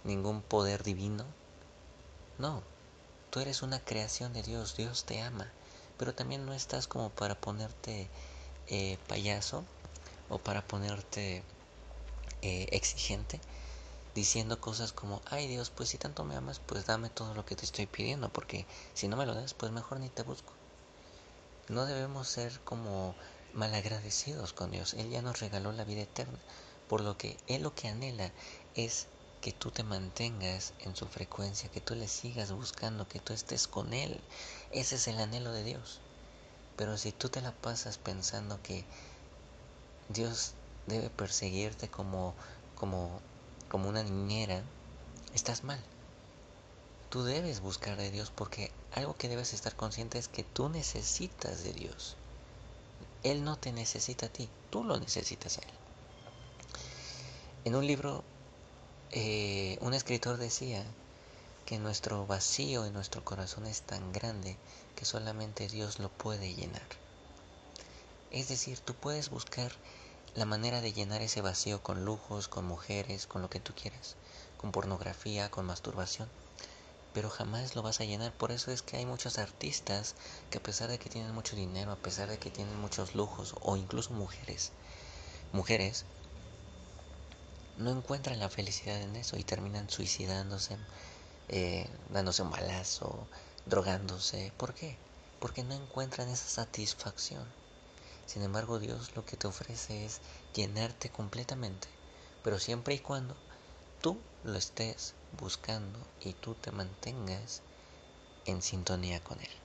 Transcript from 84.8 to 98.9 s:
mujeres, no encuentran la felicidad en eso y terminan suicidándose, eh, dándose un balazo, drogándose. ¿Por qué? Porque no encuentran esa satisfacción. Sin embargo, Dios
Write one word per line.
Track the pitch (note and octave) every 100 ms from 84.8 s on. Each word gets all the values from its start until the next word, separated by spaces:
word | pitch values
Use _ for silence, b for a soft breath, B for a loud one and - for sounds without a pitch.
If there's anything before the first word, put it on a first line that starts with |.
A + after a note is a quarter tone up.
| B B B B B B B
mujeres, | G2 F2+ F#2 F#2+ A#2+ - - - - - - - - - - - - - - - - - -
no | A#2
encuentran | B2+ B2 C#3 C3+ A#2+
la | G2
felicidad | - G2 G2 - G#2
en | G2+ G#2
eso | A#2+ G#2
y |
terminan | F#2+ - G2 G#2 G2+
suicidándose, | - G2+ - G2 F#2+ G2 G2+ - G2+ G#2+ B B B B B -
eh, | G2 F2+ F2+ F2+ - -
dándose | G2 F#2 F2
un | F#2
balazo, | - F2 F#2 F#2 - - - A2 B B B -
drogándose. | F#2+ F#2 F#2 G2 F#2 - G#2 F#2+ -
¿Por | B2
qué? | B2+ D#3+ B2+ - - - -
Porque | A#2+ -
no | B2 C#3
encuentran | C#3 - C3 C3+ B2
esa | B2+ -
satisfacción. | - A#2 - G#2+ - - - - - A#2+ A#2+ - - B B B B B
Sin | -
embargo, | G2+ G2+ A2+ A2+
Dios | G#2+